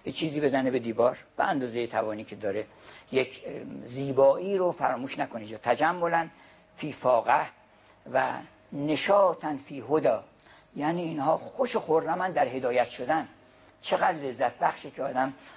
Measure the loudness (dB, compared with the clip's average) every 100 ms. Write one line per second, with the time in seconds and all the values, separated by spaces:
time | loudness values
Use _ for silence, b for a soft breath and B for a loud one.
0 | -10 -6 -4 0 2 2 2 0 0 2
1 | 2 2 -6 -2 0 0 -2 -4 -4 -2
2 | -2 -4 -10 -8 -4 -4 -6 B B B
3 | B -2 -2 -4 -12 -12 -12 -12 -12 -8
4 | -2 6 6 6 2 0 0 0 -2 -2
5 | -6 -6 -6 -8 -10 -4 0 2 2 0
6 | 0 0 -2 -8 B B B -10 -10 -2
7 | 4 4 4 2 2 -10 _ b b b
8 | -4 0 0 -2 -10 -20 _ -6 -2 0
9 | 4 6 6 2 -4 -8 -8 -12 -2 2
10 | 2 0 -2 _ B B B -4 -2 -2
11 | -2 -2 0 0 -2 -4 -2 -2 2 2
12 | 2 -2 -2 0 0 0 0 2 0 -2
13 | -2 -2 -2 -10 b b b b -4 0
14 | 2 0 -4 -2 -2 0 -2 -2 -10 -8
15 | -4 -2 -2 -4 B